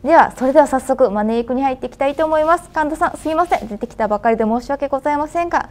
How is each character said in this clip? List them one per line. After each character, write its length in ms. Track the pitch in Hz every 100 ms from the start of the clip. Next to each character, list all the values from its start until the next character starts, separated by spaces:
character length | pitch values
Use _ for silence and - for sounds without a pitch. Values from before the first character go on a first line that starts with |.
で 100 | 254
は、 200 | 320 233 -
そ 80 | 262
れ 80 |
で 60 | 294
は 80 | 277
早 140 | 262
速 280 | 254 254 196
マ 140 | 208
ネ 160 | 214 233
ー 80 | 233
ク 80 | 254
に 80 |
入 100 | 277
っ 40 | 254
て 100 | 247
い 20 |
き 80 | -
た 100 | 277
い 60 |
と 100 | 285
思 140 | 311 311
い 60 |
ま 160 | 311 330
す。 100 | -
神 220 | 320 302
田 40 | 311
さ 120 | 349
ん、 100 | -
す 100 | 311
い 60 |
ま 140 | 320 349
せ 100 | -
ん。 100 | -
出 120 | 208
て 80 | 233
き 80 | -
た 120 | 214
ば 120 | 208
か 100 | 233
り 80 | 226
で 60 |
申 180 | 220 233
し 80 | 240
訳 180 | 277 277
ご 120 | 269
ざ 120 | 294
い 60 | 294
ま 100 | 302
せ 160 | 339
ん 60 | 349
が、 200 | 320 -